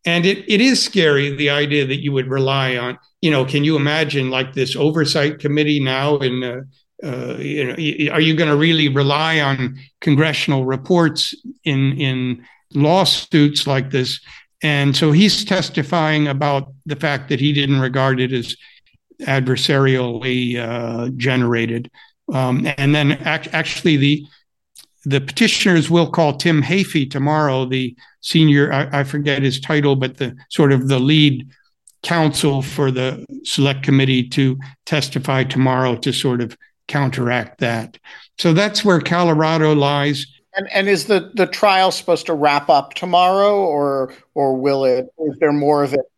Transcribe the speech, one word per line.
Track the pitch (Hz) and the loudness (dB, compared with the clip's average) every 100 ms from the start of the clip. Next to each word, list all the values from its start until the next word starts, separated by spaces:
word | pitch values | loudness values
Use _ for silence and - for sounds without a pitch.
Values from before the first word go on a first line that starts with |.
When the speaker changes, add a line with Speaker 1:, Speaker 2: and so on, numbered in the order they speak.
Speaker 1:
And | 175 170 180 | 0 0 0
it, | 202 - | -2 0
it | 202 | 2
is | 262 247 | 4 2
scary, | - 196 156 143 143 139 | 0 2 2 2 0 -2
the | 143 | -2
idea | 143 147 147 135 | 0 0 0 -2
that | 143 | -4
you | 143 | -2
would | 139 131 | -4 -2
rely | 135 135 139 131 123 | -2 0 0 -2 -4
on, | 123 - _ _ | -6 -10 _ _
you | 160 | 0
know, | 143 | 0
can | 131 143 | 0 0
you | 147 147 | 0 0
imagine, | 143 156 156 139 131 | 0 0 -2 -2 -2
like, | 131 131 | -4 -4
this | 139 131 | -4 -4
oversight | 143 147 160 143 160 147 151 | 0 -2 0 0 0 -2 -2
committee | 147 147 151 147 | -2 0 0 0
now? | 131 131 143 143 | -2 -2 -2 0
In, | 135 127 | -2 -4
uh, | 123 127 135 _ _ - | -6 -10 -14 _ _ -14
uh, | 160 127 123 117 | -10 -10 -10 -10
you | 143 147 | -8 -6
know, | 139 - | -6 -4
y-, | 151 - | -6 -2
y-, | 147 | -2
are | 160 | 2
you | 160 | 2
gonna | 156 160 147 | 2 2 2
really | 160 160 147 | 2 2 2
rely | 135 139 143 160 160 | 2 0 0 0 0
on | 143 131 127 135 - _ | 0 -2 -4 -8 -20 _
congressional | - 139 160 147 - 135 | 0 2 2 0 -2 0
reports | 131 135 135 180 160 156 - - - - | 0 -4 0 2 2 0 -6 -8 -16 -10
in, | 165 135 135 135 | -4 0 0 -2
in | 135 131 127 123 - _ _ | -4 -4 -4 -6 -12 _ _
lawsuits | 143 151 185 180 - - 160 147 147 143 | 0 2 4 2 -2 0 2 4 2 -2
like | 131 135 | -2 -2
this? | 139 127 - - - _ _ | -4 -4 -8 -14 -20 _ _
And | 156 143 143 135 | -2 0 0 2
so | 156 | 2
he's | 151 208 - | 4 4 0
testifying | - 190 - - 139 175 156 151 147 | -2 -2 -2 -4 -2 0 0 0 -2
about | 139 147 139 139 - 147 | -2 -2 -2 -4 -16 -12
the | |
fact | 139 156 139 135 | -6 -4 -6 -4
that | 139 | -2
he | 143 | 0
didn't | 143 139 135 | 0 0 0
regard | 131 131 135 127 | 0 0 0 0
it | 127 | -2
as | 127 117 - - _ _ _ _ _ | -4 -6 -12 -16 _ _ _ _ _
adversarially, | - 135 131 127 - 139 135 131 123 117 131 127 123 120 | -2 -2 0 0 2 2 2 0 -2 -4 -4 -4 -4 -4
uh, | 117 120 117 120 120 127 | -6 -6 -6 -6 -6 -4
generated. | 127 127 120 117 113 117 123 _ _ _ - | 0 0 2 0 -2 -6 -10 _ _ _ -6
Um, | 135 131 127 - 139 | -2 0 0 -2 -2
and | 139 | 0
then | 151 143 | 2 2
ac-, | - 160 156 - | 0 -2 -4 -4
actually | 165 160 - 175 147 | -4 -4 -2 0 2
the, | 139 147 147 _ _ _ _ - - _ | 2 0 -4 _ _ _ _ -20 -20 _
the | 147 139 | -2 -2
petitioners | 139 - 226 - 208 170 151 | -2 0 0 2 2 2 4
will | 170 165 | 2 2
call | 175 151 139 | 2 0 2
Tim | 175 156 | 0 0
Hafey | 139 190 185 160 135 | 2 -2 0 -2 -4
tomorrow, | 139 139 156 147 131 | -2 0 2 2 0
the | 127 131 127 - - _ | -2 -4 -6 -10 -20 _
senior, | - 165 156 143 143 | -2 4 6 6 4
I, | 139 139 139 | 0 0 -2
I | |
forget | 139 147 147 139 | -2 -4 -2 0
his | 139 131 | 0 -2
title, | - 151 143 135 | -2 0 2 0
but | 131 123 | -2 -6
the | 127 - _ | -8 -8 _
sort | - 143 | 2 4
of | 135 131 | 4 2
the | 135 | 2
lead | 131 151 147 127 - _ _ _ _ _ | 4 4 4 2 -8 _ _ _ _ _
counsel | - 170 156 147 151 135 | -4 2 2 2 0 0
for | 135 - 139 | -4 -2 -2
the | 127 131 180 - - | 0 -4 -6 -14 -14
select | - - 139 135 | -6 0 0 0
committee | 135 135 135 131 123 | 2 2 4 0 0
to | - 135 131 - _ - | 0 0 -2 -10 _ -4
testify | 156 - 127 - 135 | -4 -2 -6 -2 -2
tomorrow | 131 131 131 127 127 117 | 0 0 0 2 0 -2
to | 139 | -4
sort | 123 139 123 | -2 -2 -2
of | 120 - _ _ - | -6 -10 _ _ -6
counteract | 147 135 131 120 123 110 - | -2 -2 -2 -2 -2 -4 -4
that. | 120 117 110 - - - - - | -4 -4 -8 -18 -20 -20 -20 -2
So | 175 | 2
that's | 160 208 208 | 4 2 0
where | 208 170 | 2 2
Colorado | 135 175 175 156 160 160 156 | 2 0 2 2 2 2 2
lies. | 151 143 143 143 139 - _ _ | 2 2 0 -2 -4 -8 _ _
Speaker 2:
And, | 196 196 | -10 -4
and | 202 196 | -2 0
is | 190 - | 0 2
the, | 202 - | 0 0
the | 208 180 | -2 -2
trial | - 208 190 185 | 2 2 4 2
supposed | - - 165 - | 0 -2 -2 -2
to | |
wrap | 156 147 143 - | 0 2 2 4
up | 147 - | 2 2
tomorrow, | - 180 175 180 196 202 202 | -8 0 2 4 4 4 2
or, | 185 147 143 139 131 - _ | 0 0 -2 -2 -4 -8 _
or | - 139 | -2 0
will | 131 139 139 | 0 0 2
it, | 135 123 127 - | 2 0 -4 -6
is | 156 127 | -6 0
there | 156 | 0
more | 147 143 147 | 2 2 2
of | 139 | 2
it? | 135 - | -2 -6